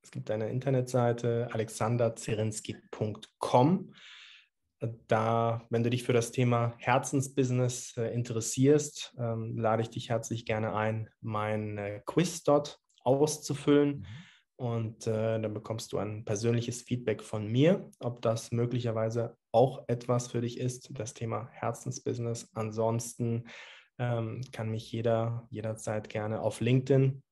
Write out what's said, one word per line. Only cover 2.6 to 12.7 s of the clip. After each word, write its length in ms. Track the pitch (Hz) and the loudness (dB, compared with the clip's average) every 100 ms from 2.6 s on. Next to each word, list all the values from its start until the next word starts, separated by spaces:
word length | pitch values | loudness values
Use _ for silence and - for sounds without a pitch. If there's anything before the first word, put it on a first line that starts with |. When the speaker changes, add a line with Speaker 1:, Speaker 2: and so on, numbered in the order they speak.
| - - - | -10 -12 -14
Speaker 1:
punkt 420 | - 107 104 - _ | -4 -4 -4 -16 _
com. 540 | - 123 139 196 - - - - - - _ _ _ _ 113 113 - | 2 6 6 4 0 -18 -20 -20 -20 -20 _ _ _ _ -8 -8 0
Da, 580 | 110 113 117 117 117 - | 2 2 2 2 -2 -2
wenn 120 | 117 | 0
du 60 | 117 | 2
dich 120 | 120 | 0
für 100 | - | 2
das 200 | 120 117 | 2 2
Thema 420 | - 120 120 117 - | 0 2 4 2 -2
Herzensbusiness, 1200 | - 127 131 143 135 - 127 123 123 - - - | 2 2 2 -2 0 0 2 2 0 -2 -8 -4
äh, 160 | 113 | -2
interessierst, 1000 | 117 120 113 - - 131 147 147 - - - | -2 -2 -4 -2 4 6 6 4 -8 -12 -6
ähm, 380 | 117 113 113 117 | -4 -4 -4 0
lade 240 | 110 113 | 2 2
ich 80 | 113 | 0
dich 220 | 123 - | -6 -2
herzlich 340 | 113 - 113 | -4 -2 -6
gerne 300 | - 107 110 | -2 -2 0
ein, 340 | 101 107 110 107 _ | 0 0 -2 -6 _
mein, 560 | 113 107 107 107 107 104 | -6 -2 -2 -2 -4 -6
äh, 240 | 101 104 | -6 -6
Quiz 380 | - - 170 - | -2 0 0 0
dort 360 | - 147 147 | 4 4 2